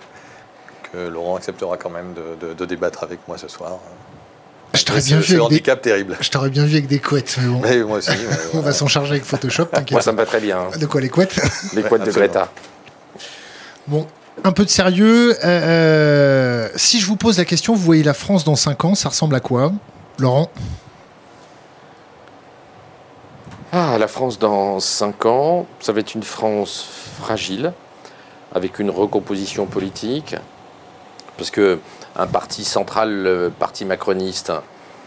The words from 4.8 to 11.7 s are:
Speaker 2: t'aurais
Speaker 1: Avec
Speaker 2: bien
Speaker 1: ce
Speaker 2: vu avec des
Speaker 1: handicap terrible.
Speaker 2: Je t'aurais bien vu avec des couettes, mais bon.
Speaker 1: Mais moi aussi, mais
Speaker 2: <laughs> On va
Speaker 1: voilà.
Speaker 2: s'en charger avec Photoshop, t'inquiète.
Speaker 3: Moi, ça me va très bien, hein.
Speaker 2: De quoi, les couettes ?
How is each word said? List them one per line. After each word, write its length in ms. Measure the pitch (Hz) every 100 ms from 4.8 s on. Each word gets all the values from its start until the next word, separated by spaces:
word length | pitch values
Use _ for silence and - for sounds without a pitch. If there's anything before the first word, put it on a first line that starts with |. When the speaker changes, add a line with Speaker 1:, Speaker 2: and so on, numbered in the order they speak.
Speaker 2:
t'aurais 140 | - 139
Speaker 1:
Avec 140 | 135
Speaker 2:
bien 100 | 156
Speaker 1:
ce 60 | 160
Speaker 2:
vu 60 |
avec 40 | 180
des 180 | 117 151
Speaker 1:
handicap 260 | - 127
terrible. 360 | 120 98 95 85
Speaker 2:
Je 100 | -
t'aurais 180 | 139 135
bien 160 | 135 147
vu 80 |
avec 140 | 156 135
des 120 | 139
couettes, 380 | - 143 - 127
mais 80 | 123
bon. 140 | 123
Speaker 1:
Mais 220 | 110 123
moi 140 | 107 104
aussi, 100 | -
mais 260 | - 117 151
Speaker 2:
<laughs> 140 | 165
On 40 | 165
va 40 |
Speaker 1:
voilà. 120 | 147
Speaker 2:
s'en 140 | 139 143
charger 240 | 147 143
avec 120 | 143
Photoshop, 420 | 127 135 127 - 165
t'inquiète. 260 | - 135
Speaker 3:
Moi, 100 | 120
ça 100 | 117
me 60 | 110
va 80 | 110
très 140 | 113
bien, 180 | 104 92
hein. 200 | 92 160
Speaker 2:
De 80 | 151
quoi, 140 | 147
les 80 | 131
couettes ? 300 | 165 185 185 143 - 196